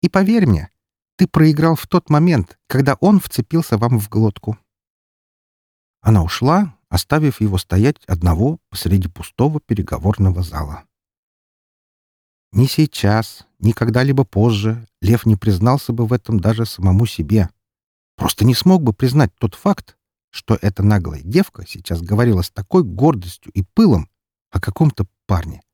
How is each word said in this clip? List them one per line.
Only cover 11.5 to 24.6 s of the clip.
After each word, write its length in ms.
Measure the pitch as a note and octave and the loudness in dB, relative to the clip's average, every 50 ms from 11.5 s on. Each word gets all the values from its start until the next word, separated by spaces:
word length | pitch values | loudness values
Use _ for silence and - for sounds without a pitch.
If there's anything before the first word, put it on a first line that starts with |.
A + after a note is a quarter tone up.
| _ _ _ _ _ _ _ _ _ _ _ _ _ _ _ _ _ _ _ _ - | _ _ _ _ _ _ _ _ _ _ _ _ _ _ _ _ _ _ _ _ 0
Ни 140 | G2 B2+ | 0 0
сейчас, 800 | C3+ - - D#3 C#3+ _ - - G2+ G#2 A2 A2 - - - - _ _ _ | 0 2 0 -2 -2 _ -2 0 0 0 0 -2 -4 -10 -20 -20 _ _ _
ни 140 | - G#2+ A2+ | 0 0 0
когда-либо 520 | - A#2+ A#2 A2 B2 C3 C#3 C3+ C3+ C3+ | 0 0 0 2 2 2 2 2 0 0
позже 600 | - - G2 G#2+ A#2+ A2+ G2+ G#2 A2 A2+ A#2 A2+ _ _ _ | 0 0 0 2 2 2 0 -2 -4 -4 -6 -10 _ _ _
Лев 260 | - F2+ A#2 A#2 - | 0 2 2 2 4
не 80 | A2+ G#2+ | 2 0
признался 580 | G2 - A2 G2+ F2+ G2+ A#2+ C3 C#3 - - A#2+ | 2 2 0 0 2 2 2 0 0 -2 -6 -4
бы 140 | A2+ A#2+ | -4 -2
в 60 | G#2+ B2 | -2 -2
этом 260 | B2 _ - A2 G#2 | -4 _ -2 -2 0
даже 280 | E2+ G#2 A2+ G#2+ A#2 | 0 0 -2 -2 -4
самому 380 | - - - F#2 F#2+ F2+ G2 A#2+ | -6 -6 -2 0 2 4 2 2
себе. 460 | A#2 - - D#2+ C#2 G#2+ A2 F#2+ F2 _ _ _ _ _ _ _ _ _ _ _ _ _ | 0 -2 -8 -4 0 0 0 0 -2 _ _ _ _ _ _ _ _ _ _ _ _ _
Просто 280 | - - - - - G2+ | -6 -6 -6 -2 0 2
не 100 | A#2+ B2 | 2 2
смог 280 | - - F#3 F#3+ F#3 D3+ | 2 2 2 2 4 2
бы 100 | A#2+ G#2 | 0 -2
признать 420 | _ - B2+ B2 D3+ C#3 G2+ _ | _ -2 0 2 2 0 0 _
тот 220 | _ - G#2+ - | _ -6 -6 -6
факт, 400 | - - G3+ - - - _ _ _ _ _ _ _ _ _ | -4 -2 -2 -2 -2 -6 _ _ _ _ _ _ _ _ _
что 260 | _ - - - A2+ - - | _ -20 -4 -4 -4 0 0
эта 220 | G2+ G2 - G2 | -4 -2 0 0
наглая 360 | G2+ G#2+ G2+ E2 - D2+ C#2+ D2 | 2 2 2 0 -4 -10 -10 -10
девка 420 | F2 A2 F3 G3 - _ - F#2+ | -2 0 0 0 0 _ -20 -18
сейчас 340 | - - F#2 F2+ - E2+ E2+ | -18 -18 -18 -10 -8 -8 -8
говорила 420 | E2+ E2+ G#2 G#2 A#2+ A#2+ G#2+ F2+ F2+ | -4 -4 0 0 2 2 2 0 -2
с 80 | - | -4
такой 340 | _ - G2+ _ - F#3 E3+ | _ -12 -10 _ 0 0 0
гордостью 680 | G#2 E2+ F#2 B2+ D#3+ D3+ G#2 F2 F2 - - _ - - | 0 -2 0 2 2 2 0 -6 -12 -18 -20 _ -10 -6
и 100 | G2+ F#2+ | -6 -6
пылом 460 | _ _ - A3+ G3 B2 E2+ D2 _ _ _ _ _ _ _ _ _ | _ _ 2 4 4 4 2 0 _ _ _ _ _ _ _ _ _
о 100 | - F2+ | -8 -6